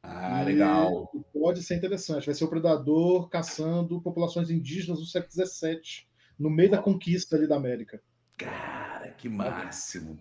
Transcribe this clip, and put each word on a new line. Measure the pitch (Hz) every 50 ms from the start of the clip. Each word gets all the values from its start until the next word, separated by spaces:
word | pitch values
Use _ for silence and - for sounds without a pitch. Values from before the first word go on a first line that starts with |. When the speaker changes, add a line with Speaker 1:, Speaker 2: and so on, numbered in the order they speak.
| -
Speaker 1:
Ah, | 92 90 90 92 92 92 92 92
Speaker 2:
E |
Speaker 1:
legal. | 95 98 98 101 - 92 95 92 92 90 85 - - - - - _ _
Speaker 2:
pode | 151 156 170 175 180 180
ser | - 180
interessante. | 170 175 185 202 185 - - 156 143 123 147
Vai | 143
ser | 147 160
o | 156
Predador | 165 165 156 170 160 147 131 139 151 160 165 180 180 180 175 175
caçando | - 170 165 165 - - 156 160 165 170 170 170 170 175
populações | 170 175 165 170 170 170 - 170 170 160
indígenas | 165 165 135 131 151 190 175 165 175 151
do | 165
século | 170 - 180 175 -
dezessete, | - 170 185 185 - - - 160 165 160 160 - - - - _ _ _ _ _ _ _
no | 143 156
meio | 156 156 180 196
da | 202 196
conquista | - 202 190 175 - 170 170 180 - - 165
ali | 151 151 151
da | 151 139
América. | 139 127 123 110 110 - - 107 _ _ _ _ _ _ _ _
Speaker 1:
Cara, | - - - - - - - - - - - - - - - -
que | - 120
máximo. | 110 101 101 101 85 90 92 92 - - - - - 90 80 80 78 76